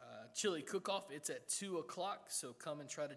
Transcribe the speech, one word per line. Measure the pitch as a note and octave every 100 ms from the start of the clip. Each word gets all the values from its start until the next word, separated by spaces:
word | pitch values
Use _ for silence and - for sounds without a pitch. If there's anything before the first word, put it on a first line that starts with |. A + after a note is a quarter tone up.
uh, | A#2+ A2 A2+
chili | - G#3 E3
cook-off. | C#3 G3 - G3 -
It's | D3 -
at | C3 -
two | - G3 F3
o'clock, | - - F#3 G3+ -
so | - C3
come | A#2 E3 D3
and | C#3
try | -
to | D3